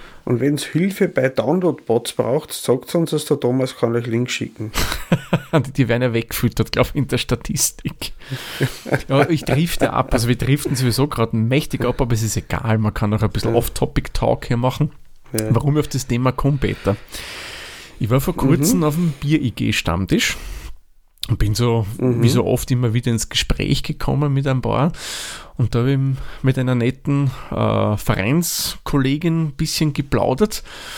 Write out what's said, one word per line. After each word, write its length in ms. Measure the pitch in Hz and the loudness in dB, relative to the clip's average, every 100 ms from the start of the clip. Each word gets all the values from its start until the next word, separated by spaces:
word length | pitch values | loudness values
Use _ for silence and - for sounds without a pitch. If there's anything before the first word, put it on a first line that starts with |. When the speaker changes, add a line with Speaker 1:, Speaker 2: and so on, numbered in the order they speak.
| - - | -20 -10
Speaker 1:
Und 160 | - 120 | -2 0
wenn's 240 | 139 147 | 2 0
Hilfe 420 | - 156 190 190 190 | -2 0 0 2 0
bei 200 | - 131 | 2 0
Download-Bots 840 | - 110 180 175 120 - 117 - | 2 2 2 2 0 0 0 0
braucht, 380 | - 113 143 - | -2 0 0 -2
sagt's 420 | - - 127 - | -8 0 0 0
uns, 160 | 175 165 | 0 0
dass 140 | 156 - | -2 0
der 120 | 143 | 0
Thomas 380 | 123 127 131 - | 2 0 0 0
kann 180 | 117 | 0
euch 120 | 117 117 | 0 0
Links 260 | 117 123 | -2 -2
schicken. 400 | - - - 107 - - - - | -4 -6 -8 -6 -2 -2 -2 -2
Speaker 2:
<laughs> 540 | 175 - - - 160 - | -2 0 -4 2 0 0
Die, 60 | |
die 160 | - 117 | 0 2
werden 140 | 120 | 4
ja 100 | 127 | 2
weggefüttert, 600 | 113 - - 120 - 110 | 0 -2 0 0 0 -2
glaub 160 | - 127 | 0 0
ich, 80 | 151 | 0
in 100 | 131 | -2
der 120 | 127 | -2
Statistik. 920 | - 120 - - - - - - - - - 131 - - | -2 -4 -2 -2 -2 -4 -10 -8 -12 -12 -10 -10 -8 -4
Speaker 1:
<laughs> 500 | 135 - - - - | -4 -4 -4 -4 2
Speaker 2:
Ja, 200 | 135 131 | 2 2
ich 140 | 160 | 0
drifte 480 | - 135 170 - - | 2 0 2 0 0
ab. 200 | - - | 0 0
Also 140 | - 120 | 0 2
wir 100 | 120 | 0
driften 380 | 123 147 - | 2 0 0
sowieso 320 | 127 127 113 147 | 0 2 2 0
grad 260 | - 113 | 0 0
mächtig 520 | 117 113 135 - - | 2 2 2 0 -2
ab, 160 | 123 123 | -2 0
aber 120 | 123 | 0
es 80 | 113 | 2
ist 120 | 110 104 | 0 -2
egal. 420 | - - 113 110 | -4 -4 0 2
Man 140 | 107 | 2
kann 220 | - 107 | 0 0
auch 80 | 104 | 2
ein 80 | 107 | 0
bisschen 220 | - 113 | 0 2
Speaker 1:
Ja. 40 | 117 | 2
Speaker 2:
Off-Topic-Talk 880 | - - 117 - - - 117 123 - | 2 -2 0 0 0 0 2 0 0
hier 100 | 120 | 0
machen. 340 | 127 - 147 - - - - | 0 0 -2 -2 -20 -20 -8
Speaker 1:
Ja. 140 | 110 110 | -4 2
Speaker 2:
Warum 260 | 113 147 147 | 2 4 2
ich 40 | |
auf 80 | 143 | 0
das 180 | 135 - | -2 -2
Thema 240 | 120 127 | 0 2
komme, 260 | 127 139 143 | 2 0 2
Peter? 380 | 101 98 - 104 - - - - - - - - - - | 0 0 -2 -2 -4 -14 -14 -14 -14 -14 -16 -18 -16 -6
Ich 100 | 104 | 0
war 100 | 131 | 0
vor 160 | 156 165 | 0 0
kurzem 420 | 139 127 156 185 | 2 4 4 4
Speaker 1:
Mhm. 60 | |
Speaker 2:
auf 100 | 151 151 | 2 2
dem 160 | 175 139 | 0 0
Bier-I-G-Stammtisch 1160 | 143 156 131 - 113 104 - 85 98 185 - - - - - - - - _ - - | 0 2 2 -2 -2 0 0 -2 2 0 0 -4 -10 -12 -12 -14 -18 -20 _ -10 -2
und 100 | 107 | 0
bin 160 | 101 | 2
so, 320 | 107 120 117 101 - | 2 2 2 0 -2
Speaker 1:
Mhm. 240 | 127 117 | 0 4
Speaker 2:
wie 60 | 117 | 4
so 160 | 120 95 | 4 2
oft, 240 | 123 - | 0 2
immer 200 | 123 123 | 0 2
wieder 180 | 117 123 | 0 0
ins 160 | 113 - | -2 -2
Gespräch 560 | - - - - 131 | -4 -2 0 2 0
gekommen 500 | - - - 135 143 | 0 -4 -2 0 2
mit 120 | 139 139 | 2 2
ein 120 | 131 | 0
paar. 300 | 117 113 151 - - - - - - - | 0 2 2 0 -8 -10 -10 -12 -10 -2
Und 200 | 117 120 | 0 2
da 40 | |
hab 40 | 123 | 2
ich 120 | 139 135 135 - - | 2 2 -2 -6 -2
mit 160 | 135 131 | 2 2
einer 160 | 127 | 2
netten, 560 | 123 117 131 - 143 139 - - | 2 2 0 0 2 2 -2 -6
äh, 440 | - 110 107 104 104 | 0 2 2 2 0
Vereinskollegin 1500 | - 104 98 156 170 - - - - 143 131 147 170 165 156 | 0 0 2 2 0 -4 -6 -6 -2 0 2 0 0 0 -2
ein 60 | |
bisschen 400 | - 156 - 156 | -2 -4 0 0
geplaudert. 720 | 143 143 120 98 131 214 - - - - | 0 0 0 2 2 0 -2 -12 -16 -14